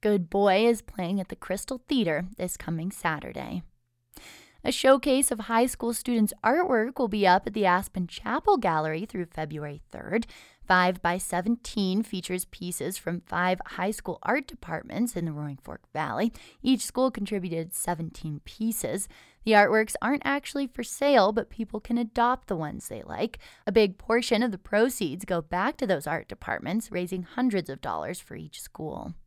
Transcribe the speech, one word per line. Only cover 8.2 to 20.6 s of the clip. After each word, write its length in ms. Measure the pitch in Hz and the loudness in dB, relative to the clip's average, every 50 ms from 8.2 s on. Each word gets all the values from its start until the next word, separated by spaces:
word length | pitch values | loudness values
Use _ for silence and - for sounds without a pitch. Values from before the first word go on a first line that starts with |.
| - 208 220 294 - - 403 285 | -6 -4 -4 0 4 4 4 4
Gallery 480 | 220 190 160 156 156 156 156 160 196 | 4 2 2 2 0 0 -2 -4 -6
through 180 | - - 185 175 | -6 -6 -8 -8
February 560 | 165 _ - 156 151 147 151 147 147 143 151 - _ | -6 _ -8 -6 -6 -6 -8 -8 -8 -10 -12 -16 _
third. 360 | - - - - 180 233 226 - - - - - _ _ - - | -16 -14 -8 0 0 0 0 -2 -10 -20 -20 -20 _ _ 2 4
Five 320 | 185 180 180 180 185 180 | 4 6 6 4 2 0
by 160 | - 170 175 | -2 -2 -2
seventeen 840 | 190 180 - - 175 180 202 233 233 _ - - 220 196 185 185 202 226 | -2 -4 -2 -2 -2 0 0 -2 -2 _ -8 -2 -2 0 2 2 0 -2
features 420 | - - 185 170 - 185 180 - | -2 -4 -8 -4 -4 -4 -4 -4
pieces 540 | _ - - 185 180 180 - 131 151 190 - | _ -10 -10 -8 -8 -6 -6 -6 -6 -6 -6
from 240 | - - 170 175 _ | -6 -6 -6 -6 _
five 400 | _ - 175 180 185 185 185 - | _ -2 0 0 0 0 -2 -4
high 280 | - - - 180 196 220 | -12 -6 -4 -4 -2 -4
school 260 | - - - 175 - - | -4 -6 -8 -10 -6 -2
art 220 | - 226 294 277 | -2 -2 -2 -2
departments 720 | - - - - - 165 - - - - 175 233 240 - | -6 -16 -18 -10 -8 -8 -8 -8 -8 -4 -4 -2 -2 -2
in 80 | 185 170 | -4 -6
the 80 | 165 151 | -6 -6
Roaring 260 | 147 151 147 139 139 _ | -6 -8 -8 -10 -12 _
Fork 280 | - - - _ _ _ | -14 -14 -14 _ _ _
Valley. 400 | - 156 143 110 120 196 233 - - - - - _ | -6 -4 -4 -2 0 -2 -2 -2 -4 -20 -20 -20 _
Each 240 | - - 262 220 - | 2 2 2 2 0
school 260 | - - - 254 262 | -4 -2 0 0 0
contributed 600 | - - 202 190 214 202 175 185 165 165 165 170 - | 0 -2 -6 -4 -4 -4 -4 -2 -4 -4 -4 -6 -8
seventeen 680 | - - - 175 160 165 160 - - - 156 147 143 _ | -8 -4 -4 -4 -4 -4 -10 -10 -10 -10 -8 -8 -8 _
pieces. 640 | - - - 220 226 220 - - 123 127 196 - - - - - _ _ _ - | -16 -8 -4 -4 -2 -2 -2 -4 -4 -4 -4 -6 -8 -12 -20 -20 _ _ _ 2
The 60 | 208 220 | 6 8
artworks 420 | 208 202 - 202 220 220 214 - - - | 8 8 8 6 4 2 2 -2 -4 -2
aren't 240 | 220 285 285 - | -2 -2 0 0
actually 400 | - 277 285 - - - 285 | 0 -2 -2 -2 -4 -4 -4